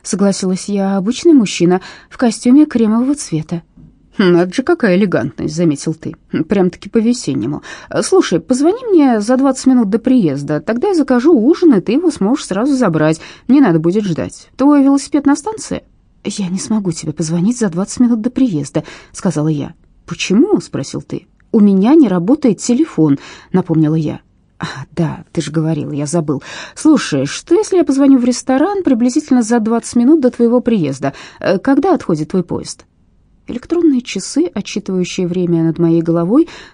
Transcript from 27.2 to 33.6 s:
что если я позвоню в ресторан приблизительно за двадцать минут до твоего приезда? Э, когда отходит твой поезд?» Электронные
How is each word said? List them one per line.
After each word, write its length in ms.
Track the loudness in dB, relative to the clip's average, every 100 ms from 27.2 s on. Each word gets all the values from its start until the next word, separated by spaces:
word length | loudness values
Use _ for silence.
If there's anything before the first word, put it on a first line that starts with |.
| -4
что 260 | -6 -2
если 240 | 0 2 0
я 60 |
позвоню 340 | 0 2 4 4
в 80 | 2
ресторан 560 | -2 -2 0 0 -2
приблизительно 600 | -2 0 0 -2 0 0
за 160 | 0 0
двадцать 360 | 0 -2 -2 0
минут 240 | 2 4
до 120 | 2
твоего 300 | 2 2 2
приезда? 520 | 2 0 0 -2 -6 -6 -14 -6
Э, 200 | -2 -2
когда 340 | 0 2 2
отходит 360 | 0 0 -4 -2
твой 140 | -4
поезд?» 420 | -4 -8 -10 -16 _ _ _ _ _ _ -14
Электронные 540 | -12